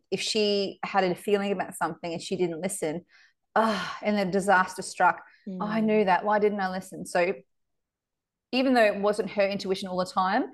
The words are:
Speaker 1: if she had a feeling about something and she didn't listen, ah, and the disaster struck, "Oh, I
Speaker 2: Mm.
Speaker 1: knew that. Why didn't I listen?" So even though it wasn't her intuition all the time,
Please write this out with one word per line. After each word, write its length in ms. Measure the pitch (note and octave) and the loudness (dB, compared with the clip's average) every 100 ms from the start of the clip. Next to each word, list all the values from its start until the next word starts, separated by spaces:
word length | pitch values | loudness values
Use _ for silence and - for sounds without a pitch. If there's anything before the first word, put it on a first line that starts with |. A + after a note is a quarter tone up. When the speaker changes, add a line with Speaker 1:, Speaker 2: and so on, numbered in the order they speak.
| _ | _
Speaker 1:
if 100 | F#3+ | -4
she 580 | - A3 G#3 G3+ G3 - | -2 0 2 0 -2 -6
had 180 | F#3 G3 | -2 0
a 100 | F#3+ | 2
feeling 360 | - - G3+ G3+ | 0 0 0 2
about 240 | F#3+ E3 | -2 -6
something 380 | - E3 D#3 F3 | -6 -6 -6 -8
and 100 | E3 | -8
she 140 | - G3 | -6 -2
didn't 240 | F3+ D#3+ | -2 -2
listen, 460 | F#3 F#3+ D#3+ E3 - _ _ _ _ G3+ | -6 -4 -4 -4 -10 _ _ _ _ 0
ah, 420 | A3+ G3+ F3 - | 2 0 -4 -6
and 140 | G#3 G#3 | -2 0
the 80 | |
disaster 580 | F#3+ G3 F#3+ F#3 F#3 - | 0 0 4 4 4 -4
struck, 380 | - - F3+ E3+ - _ - | -10 2 2 2 -6 _ -12
"Oh, 180 | F#3 F3+ | -6 -4
I 140 | A3 | 0
Speaker 2:
Mm. 40 | A3 | 2
Speaker 1:
knew 180 | G#3+ | 4
that. 200 | G3 E3+ | 4 2
Why 140 | G#3 G#3 | 2 2
didn't 220 | G#3 G3+ | 2 0
I 100 | F#3 | -2
listen?" 340 | F#3 - D#3+ F#3 | -6 -10 -12 -4
So 260 | F#3 F3 G3 - _ _ _ _ _ _ _ _ _ _ | 0 0 -2 -10 _ _ _ _ _ _ _ _ _ _
even 220 | B3 C4+ | 0 2
though 100 | B3 | 4
it 120 | G#3+ G3+ | 4 4
wasn't 300 | G3+ G#3 G3+ | 0 0 -2
her 160 | G#3+ G3 | 0 0
intuition 420 | G3+ F#3+ F#3+ F#3+ | 0 -4 -4 -4
all 100 | F3+ | -4
the 80 | F#3 | -2
time, 380 | - F#3 A3 G4 | 0 0 0 -2